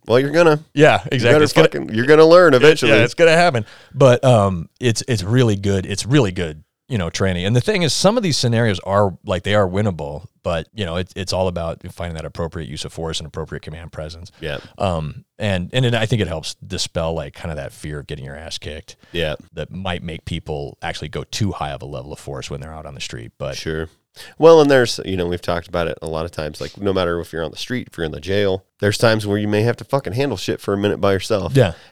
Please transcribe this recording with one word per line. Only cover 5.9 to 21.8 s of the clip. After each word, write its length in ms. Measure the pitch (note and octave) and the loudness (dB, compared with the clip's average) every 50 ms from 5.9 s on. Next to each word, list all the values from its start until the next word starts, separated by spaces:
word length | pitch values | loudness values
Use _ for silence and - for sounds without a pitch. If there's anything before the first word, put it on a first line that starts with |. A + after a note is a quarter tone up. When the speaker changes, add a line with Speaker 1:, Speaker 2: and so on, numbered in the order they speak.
| G2+ - - | -6 -6 -2
Speaker 2:
really 280 | G2+ C3+ D3+ A#2 F#2+ F2+ | 0 2 2 2 2 0
good, 320 | F#2+ F2 D#2 D2+ D2+ - _ _ _ _ - | -4 -6 -6 -8 -10 -16 _ _ _ _ -6
you 80 | C3 G2+ | -4 -4
know, 120 | E2+ E2 | -4 -4
training. 360 | - - G2+ F#2+ F2+ F2 F2+ | -2 -2 0 0 0 0 0
And 100 | G#2 A#2+ | 0 0
the 60 | D3 | 0
thing 220 | - - G#3 F#3 E3+ | 2 0 0 0 0
is, 100 | D3 - | 0 0
some 240 | - - F#3+ A3+ B3+ | 2 2 2 2 2
of 60 | G#3 | 0
these 120 | E3+ B2+ - | 0 0 0
scenarios 440 | - A#2+ A#2 A2+ A#2+ A2 F#2 E2+ | 0 0 2 2 2 0 0 -2
are, 360 | - - G2 G2+ G#2 G2 E2+ - - | -2 0 2 4 4 2 0 -4 -6
like, 200 | G2+ F#2 F2 - | -4 -4 -4 -2
they 120 | F#2+ G#2 | 0 2
are 120 | G#2 G2+ F2+ | 2 2 2
winnable, 560 | F2+ G2+ G#2+ G#2+ F2 D2+ D2+ C#2+ D2 D2 - - _ _ - | 0 -2 -2 -2 -2 -4 -6 -8 -10 -12 -14 -16 _ _ -6
but, 240 | F#2 E2+ E2 D#2+ - _ | -4 -4 -4 -6 -8 _
you 100 | A2 G2 | -8 -8
know, 100 | E2+ E2 F2+ | -6 -6 -6
it, 140 | F#2 - - | -8 -8 -10
it's 160 | - F#2 - | -10 -8 -4
all 160 | F#2+ F#2 F#2 F#2+ | -2 -2 -2 -2
about 340 | F2 E2+ E2 E2 D#2 - - F2 - | -2 -4 -6 -8 -8 -10 -12 -16 -12
finding 220 | - F2+ E2+ E2 | -10 -10 -10 -8
that 100 | D#2+ D#2+ | -10 -12
appropriate 420 | D#2+ - - E2+ D#2+ - F2 D#2 B1+ | -12 -10 -8 -8 -8 -8 -10 -12 -10
use 160 | D2 - - | -10 -12 -12
of 80 | D#2 | -12
force 280 | - D#2+ D#2+ D#2+ D#2+ - | -10 -8 -8 -8 -8 -8
and 80 | D#2+ C#2+ | -10 -10
appropriate 340 | - E2 D#2 - D#2+ D2 | -10 -12 -10 -10 -12 -14
command 300 | - - D#2 E2 E2+ D#2+ | -12 -14 -16 -16 -16 -16
presence. 400 | - - D2+ D#2 E2+ E2 F2 - _ - | -14 -12 -12 -12 -14 -16 -18 -20 _ -12
Speaker 1:
Yeah. 160 | D#2+ D#2 C#2+ - - - _ - | -10 -8 -8 -10 -12 -14 _ -4
Speaker 2:
Um, 440 | - F#2+ F2 D#2+ D#2 D2 - - - _ _ - | -2 -2 -2 -2 -4 -8 -10 -14 -18 _ _ -6
and, 320 | A2 G#2 F#2+ F2+ F2 - | -4 -2 -2 -2 -4 -4
and 140 | - B2+ C3 | -2 0 0
it, 80 | A#2+ A#2+ | 0 0
I 120 | A2+ A2 G#2+ | 0 -2 0
think 140 | B2 G#2+ | -2 -2
it 60 | G2 D#2+ | -2 -4
helps 280 | E2 D#2 D2+ - - | -6 -8 -8 -10 -14
dispel, 580 | _ - - F#2 E2 - - - F2 E2 E2 E2 | _ -14 -10 -8 -8 -8 -6 -6 -4 -4 -4 -4
like, 200 | D#2+ C#2+ C#2+ - | -6 -8 -10 -12
kind 160 | - - E2+ | -12 -12 -10
of 60 | D#2 D2 | -10 -10
that 140 | C#2 - | -10 -12
fear 280 | - - - D2+ D2 D2 | -14 -14 -12 -10 -10 -10
of 80 | F#2 - | -10 -12
getting 180 | D2+ D2+ C2+ | -12 -12 -12
your 100 | C2+ C#2 | -14 -14
ass 220 | D2+ D#2+ D#2 - - | -14 -14 -12 -12 -12
kicked. 380 | - E2 D2+ D#2 - - - _ _ _ | -12 -12 -14 -14 -14 -18 -20 _ _ _
Speaker 1:
Yeah. 240 | - E2+ E2 D2+ D2 - - _ - | -6 -4 -4 -4 -4 -6 -12 _ -14
Speaker 2:
That 160 | E2 D#2 - | -12 -12 -10
might 320 | - F2+ F#2+ F#2 F2 - | -10 -10 -8 -6 -8 -8
make 240 | F2 E2+ D#2+ D#2+ - | -8 -10 -12 -12 -10
people 520 | - F2 E2 - - D2+ C#2+ C#2+ A#1+ - _ | -8 -8 -8 -8 -8 -8 -8 -8 -10 -12 _
actually 280 | - E2 D#2 - - D#2 | -10 -10 -8 -8 -10 -10
go 140 | - D#2 C2+ | -10 -10 -10
too 260 | - - - A2 F#2+ | -8 -6 -4 -4 -4
high 180 | - - D2+ D2 | -4 -4 -6 -8
of 100 | C#2+ C2 | -8 -10